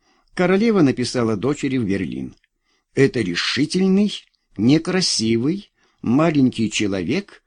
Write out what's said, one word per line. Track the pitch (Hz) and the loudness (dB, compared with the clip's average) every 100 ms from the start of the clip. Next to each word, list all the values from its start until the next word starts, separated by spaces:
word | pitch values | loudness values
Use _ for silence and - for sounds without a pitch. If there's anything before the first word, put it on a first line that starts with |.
| _ _ _ | _ _ _
Королева | - 180 196 233 202 | -2 0 2 2 4
написала | 143 123 120 127 113 107 | 4 2 -2 -2 -2 -2
дочери | 120 147 143 131 | -2 -4 -4 -2
в | 101 | -2
Берлин: | 98 80 64 64 - _ _ _ _ _ - | -2 -4 -8 -10 -14 _ _ _ _ _ 2
«Это | 135 123 | 2 2
решительный, | 92 85 - - 156 185 190 190 208 - - _ _ - | -4 -4 -4 -2 -2 0 2 2 0 -4 -14 _ _ -2
некрасивый, | 113 156 170 185 - - 110 113 131 196 - _ _ _ | 2 2 2 -2 -2 -2 0 0 0 -4 -10 _ _ _
маленький | - 131 165 151 127 - 110 | 0 2 2 2 2 0 -4
человек | - 104 95 85 165 202 - | -2 -2 -2 -4 -4 -6 -16